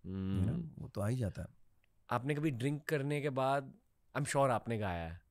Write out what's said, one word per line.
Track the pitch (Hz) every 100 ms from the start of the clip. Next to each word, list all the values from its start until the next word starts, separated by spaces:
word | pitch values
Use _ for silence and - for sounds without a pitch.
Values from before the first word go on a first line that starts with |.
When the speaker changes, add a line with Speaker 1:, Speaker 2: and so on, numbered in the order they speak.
| -
Speaker 1:
हम्म। | 95 95 98 95 165 160 -
Speaker 2:
वो | -
तो | -
आ | 101
ही | 127
जाता | 104 -
है। | 82 - - _ _ _ -
Speaker 1:
आपने | 120 131
कभी | 147 156
ड्रिंक | 120 135 147
करने | - 151 139 147
के | 143
बाद, | 131 131 139 135 - _ _ _ -
I'm | 143
sure | 143 135
आपने | 113 - 113
गाया | 101 87
है | 82 85 _